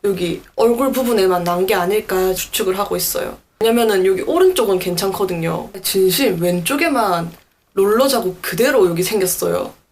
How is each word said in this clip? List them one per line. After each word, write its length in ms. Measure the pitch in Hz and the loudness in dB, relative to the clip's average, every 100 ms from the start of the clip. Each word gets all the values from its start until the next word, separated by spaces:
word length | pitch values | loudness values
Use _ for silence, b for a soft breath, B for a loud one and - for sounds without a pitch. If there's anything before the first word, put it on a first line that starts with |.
여기 380 | 202 180 175 - - - | -2 -2 -4 -6 -10 0
얼굴 340 | 226 233 262 | 2 2 0
부분에만 540 | 254 247 226 190 180 | 0 0 2 2 2
난 220 | 175 175 190 | 0 0 0
게 80 | |
아닐까 580 | 202 175 208 214 185 185 | 0 0 -2 -2 -2 0
추측을 440 | 185 - - 190 190 | -2 -6 -4 -2 -2
하고 180 | 202 180 | -2 -4
있어요. 400 | - - - - _ _ | -4 -4 -8 -10 _ _
왜냐면은 460 | 226 233 226 196 185 | 0 2 2 2 2
여기 160 | 190 | 0
오른쪽은 560 | - 339 370 359 208 185 | 0 2 2 2 0 0
괜찮거든요. 920 | 185 170 196 190 196 175 165 165 - 190 | -2 -4 -4 -2 -4 -2 -4 -6 -8 -10
진심 580 | - 196 190 175 262 175 | -4 2 2 2 0 2
왼쪽에만 920 | 175 175 165 285 330 269 214 170 165 - _ _ _ | 0 0 -2 0 0 0 0 0 -4 -12 _ _ _
롤러 340 | - 196 220 269 | 0 2 4 4
자국 320 | 254 185 170 | 2 -2 -6
그대로 480 | - 170 262 269 180 | -8 0 2 4 2
여기 140 | 170 | 2
생겼어요. 720 | 180 208 185 - 175 175 - - _ | -2 0 -2 -2 -2 -2 -4 -12 _